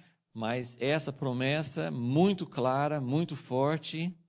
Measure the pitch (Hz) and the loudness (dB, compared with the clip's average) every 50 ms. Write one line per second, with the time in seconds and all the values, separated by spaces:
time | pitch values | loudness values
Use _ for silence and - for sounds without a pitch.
0 | - - _ _ _ _ - 113 113 110 120 127 123 117 120 - 120 135 151 156 | -20 -20 _ _ _ _ -10 -6 -4 -2 -2 -2 -4 -6 -6 -2 0 2 2 2
1 | 151 143 139 - 143 131 123 123 131 135 147 156 151 147 - 160 156 165 151 127 | 0 -2 -4 -4 -4 -2 -2 0 0 0 0 0 -2 -2 -2 -4 -4 -4 -4 -2
2 | 120 123 135 156 185 202 196 185 165 - - 135 123 127 131 139 143 147 151 147 | -2 2 4 6 6 6 4 2 -4 -6 -2 0 0 2 2 2 2 0 0 -2
3 | 131 120 139 160 170 170 151 135 - - 123 131 135 147 160 156 156 - 156 160 | 0 0 0 0 0 -2 -4 -8 -6 -2 0 2 2 2 2 0 -2 -4 -4 -2
4 | 170 180 180 - _ | -4 -4 -4 -8 _